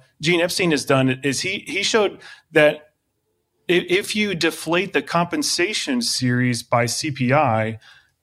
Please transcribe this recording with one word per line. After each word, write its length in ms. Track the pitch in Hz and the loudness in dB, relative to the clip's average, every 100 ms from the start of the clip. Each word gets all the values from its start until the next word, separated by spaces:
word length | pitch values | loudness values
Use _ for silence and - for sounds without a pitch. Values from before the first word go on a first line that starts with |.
| _ - | _ -6
Gene 220 | 151 175 | 0 0
Epstein 300 | 175 202 175 | 0 0 0
has 120 | 143 | 0
done 380 | 110 135 131 127 | 2 2 2 0
is 180 | 143 117 | -2 -4
he, 180 | 185 202 | -4 -8
he 240 | - 175 | -6 -4
showed 360 | 202 226 196 - - - _ | 0 2 0 -2 -20 -20 _
that 380 | 156 151 156 - _ _ _ _ _ _ _ - | 4 4 2 -8 _ _ _ _ _ _ _ 0
i-, 160 | 175 180 | 0 2
if 260 | 185 208 214 | -2 -2 -2
you 200 | 208 170 | -2 0
deflate 580 | 160 156 160 175 190 | -2 -2 -2 -2 0
the 80 | 143 | -2
compensation 1000 | - 170 170 156 143 - 190 214 - 123 | -2 -2 0 -2 -2 -2 -2 -2 -2 -2
series 640 | 117 - 127 123 123 117 | -2 -2 0 2 0 -2
by 220 | - 120 117 | 0 0 0
C 260 | - 160 | -2 -4
P 220 | 131 123 | -2 2
I 460 | 143 139 110 110 110 - - _ _ | 2 2 2 -2 -6 -14 -20 _ _